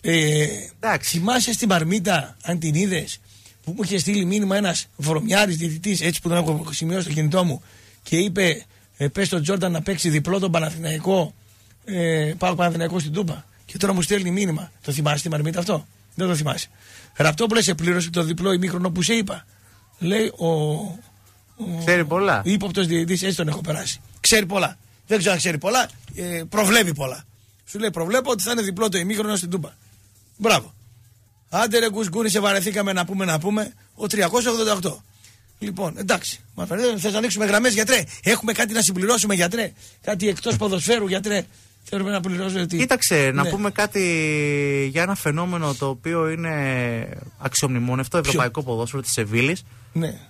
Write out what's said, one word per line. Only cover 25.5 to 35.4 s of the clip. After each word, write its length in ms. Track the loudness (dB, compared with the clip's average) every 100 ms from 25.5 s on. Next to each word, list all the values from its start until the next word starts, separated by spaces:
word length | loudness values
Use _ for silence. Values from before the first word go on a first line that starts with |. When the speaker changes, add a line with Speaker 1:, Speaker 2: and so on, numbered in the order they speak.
| 0
Speaker 1:
πολλά, 300 | 0 0 0 -4 -16
ε, 280 | -10 -6 -6 -4
προβλέπει 460 | 0 4 4 4
πολλά. 300 | 0 -6 -8 -14 -20 _ _ -14
Σου 120 | -6
λέει, 120 | -4
«Προβλέπω 400 | -2 0 0 0
ότι 120 | -2
θα 80 | 0
είναι 120 | -2
διπλό 260 | -2 0 0
το 100 | 0
ημίχρονο 380 | -2 -2 -2 -2
στην 140 | -2
Τούμπα». 200 | -4 -6 -14 -20 -20 -20 _ _ _
Μπράβο. 380 | 2 2 0 -20 -20 -20 -20 _ _ _ _
Άντε 300 | 0 2 2
ρε 120 | 2
γκουσγκούνι, 380 | 0 -2 0 0
σε 120 | 2
βαρεθήκαμε 520 | 2 2 0 -2 0
να 120 | 0
πούμε, 200 | -2 -2
να 140 | 0 0
πούμε. 340 | 0 0 -2 -8 _
Ο 120 | -8 -4
τριακόσια 440 | 2 2 2 2
ογδόντα 220 | 0 0
οκτώ. 300 | 0 -2 -6 -16 _ -20 -20